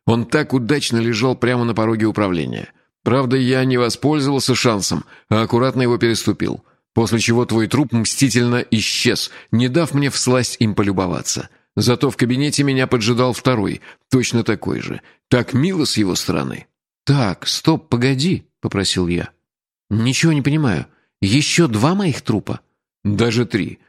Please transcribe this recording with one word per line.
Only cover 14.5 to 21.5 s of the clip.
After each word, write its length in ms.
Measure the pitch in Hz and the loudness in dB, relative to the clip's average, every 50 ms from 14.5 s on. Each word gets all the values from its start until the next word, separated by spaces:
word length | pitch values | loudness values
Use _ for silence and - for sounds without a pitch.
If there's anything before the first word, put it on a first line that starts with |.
| 107 - - - 64 62 | -2 -4 -2 -6 -6 -6
же. 200 | - - - - - - _ _ _ - | -6 -8 -10 -12 -14 -18 _ _ _ 0
Так 240 | - 123 113 - - | 0 0 2 0 0
мило 320 | 120 143 190 190 175 139 | 0 0 2 0 0 -2
с 120 | 110 - 110 | -2 0 0
его 180 | 104 92 85 | 0 0 0
стороны". 520 | - - - 87 82 69 65 50 - - _ _ _ _ _ _ _ - | -4 -2 -2 -2 -2 -2 -4 -6 -10 -14 _ _ _ _ _ _ _ -2
"Так, 440 | - 139 143 123 98 85 - - - | 0 2 2 2 0 -2 -4 -6 -6
стоп, 420 | - - - 160 160 143 - - | -6 -2 0 0 0 0 -2 -2
погоди", 560 | 127 120 123 135 139 127 143 185 165 - - _ _ _ | -2 0 2 0 0 0 0 0 -2 -2 -4 _ _ _
попросил 460 | - 98 - 98 95 - - 98 90 85 | -8 -4 -2 -2 -2 -2 0 0 0 0
я. 240 | 87 85 82 - _ _ _ _ _ _ _ _ _ _ _ - | 0 -2 -4 -6 _ _ _ _ _ _ _ _ _ _ _ -4
"Ничего 440 | 104 107 113 127 131 - - 165 160 | -2 0 0 0 0 2 2 2 2
не 80 | 147 | 2
понимаю. 440 | 123 143 143 156 151 123 92 73 64 - _ _ _ _ _ - | 0 0 0 2 2 0 0 -2 -4 -8 _ _ _ _ _ -4
Еще 460 | - 98 110 147 147 - | -2 2 2 2 2 2